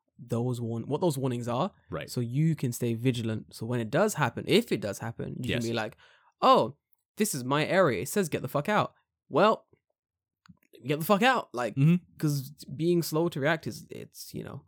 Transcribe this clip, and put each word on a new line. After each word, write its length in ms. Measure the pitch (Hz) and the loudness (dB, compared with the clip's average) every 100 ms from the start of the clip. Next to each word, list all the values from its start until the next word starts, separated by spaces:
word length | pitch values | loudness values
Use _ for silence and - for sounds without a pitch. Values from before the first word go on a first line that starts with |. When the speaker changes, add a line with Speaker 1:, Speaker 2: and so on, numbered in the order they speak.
| _ - | _ -16
Speaker 1:
those 440 | 120 117 123 120 | -4 -2 -2 -2
warn-, 240 | 117 117 - | -4 -6 -4
what 160 | 147 | 0
those 160 | 180 131 | 0 0
warnings 280 | 131 120 117 | -2 -2 -2
are. 260 | 120 190 - - | -2 -2 -6 -10
Speaker 2:
Right. 180 | 78 71 | -8 -6
Speaker 1:
So 140 | 127 | -4
you 340 | 120 131 160 151 | -2 2 2 2
can 160 | 123 | -2
stay 220 | - 120 | -2 -2
vigilant. 580 | 113 127 120 110 110 - | 0 0 0 -2 -4 -8
So 120 | - 113 | -10 -4
when 120 | 123 | -4
it 120 | 110 | 0
does 240 | 147 214 | 2 2
happen, 320 | 151 127 - - | 2 -2 -2 2
if 240 | 180 233 | 2 2
it 80 | 147 | -2
does 200 | 98 101 | -4 -6
happen, 340 | 113 - 90 - | -8 -8 -10 -6
you 80 | 123 | -4
Speaker 2:
Yes. 100 | 82 | -2
Speaker 1:
can 80 | 117 | -2
be 40 | |
like, 240 | 113 110 - - _ _ - | -2 -4 -10 -20 _ _ 2
"Oh, 360 | 240 240 117 - _ _ _ - | 6 6 4 -4 _ _ _ -4
this 160 | 214 | -2
is 100 | 143 | -2
my 220 | 123 147 143 | -2 0 2
area. 340 | 180 165 107 | 4 4 2
It 80 | 117 | -2
says 220 | 208 170 | -2 -2
get 100 | - | -2
the 80 | 135 | -4
fuck 220 | 143 175 | -4 0
out." 240 | 208 - _ _ _ - | 0 0 _ _ _ -2
Well, 380 | 139 214 - _ _ _ _ _ _ _ _ - - _ - 123 | 2 4 2 _ _ _ _ _ _ _ _ -20 -20 _ -10 -4
get 140 | 147 | -2
the 40 | |
fuck 160 | 165 196 | 2 4
out. 300 | 247 240 - | 4 2 -2
Like, 200 | 120 117 135 | -4 -2 4
Speaker 2:
Mm-hmm. 200 | 151 175 - - | 4 4 0 -4
Speaker 1:
'cause 320 | 156 143 131 - - | -2 -2 -6 -14 -12
being 280 | 131 165 175 | -2 2 2
slow 260 | 165 160 170 | 2 0 -2
to 100 | 151 | 0
react 280 | 143 160 117 | -2 -2 -4
is, 200 | - - | -12 -12
it's, 420 | - - - - | -16 -16 -18 -14
you 100 | - | -12
know, 180 | - - | -10 -12